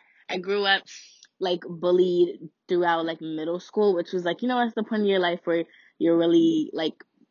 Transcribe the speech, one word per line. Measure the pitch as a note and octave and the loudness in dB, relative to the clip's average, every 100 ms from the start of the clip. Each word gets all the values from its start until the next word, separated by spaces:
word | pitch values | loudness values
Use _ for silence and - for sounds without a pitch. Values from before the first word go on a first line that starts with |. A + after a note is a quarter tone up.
| _ _ - | _ _ -10
I | F#3 | -8
grew | F3+ G3+ G3 | -4 0 2
up, | F#3+ - - - _ _ - | 0 -2 -20 -20 _ _ -6
like, | F3+ F3+ - | -4 -4 -6
bullied | E3+ F3 F3+ F3+ F3 F3 - D#3+ _ - | -4 2 4 4 2 2 -2 -16 _ -4
throughout, | F3 F3 E3 E3 | 0 2 0 -2
like, | D#3+ | -6
middle | D#3+ D#3 D#3+ F3+ | -8 -6 -6 -6
school, | - G#3+ G#3 | -6 0 2
which | F3 F3 | 2 -2
was, | F#3 | -4
like, | F3 E3+ | -4 -2
you | B3 | -2
know, | B3 | -2
that's | A#3+ A3+ | -2 -4
the | |
point | G#3+ G#3+ | -4 0
of | G3+ | 2
your | F#3+ | 2
life | F3 F3 | 0 -2
where | - E3 D#3+ _ _ - | -2 -2 -4 _ _ -2
you're | E3 E3+ | 2 4
really, | E3+ E3 E3 D#3+ - | 4 4 4 2 -2
like, | - D#3+ - - _ _ | -4 -6 -8 -20 _ _